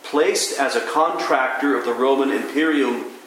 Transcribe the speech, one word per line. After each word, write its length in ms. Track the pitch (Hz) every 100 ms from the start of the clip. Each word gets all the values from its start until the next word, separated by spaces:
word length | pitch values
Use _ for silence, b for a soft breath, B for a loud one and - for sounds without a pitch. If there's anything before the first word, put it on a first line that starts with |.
placed 560 | - 147 180 - - -
as 160 | 135
a 60 | 117
contractor 960 | 113 151 165 165 - 143 127 - 143 123
of 80 |
the 80 | -
Roman 380 | 117 131 135 135
Imperium 760 | - - 143 160 147 127 120 - -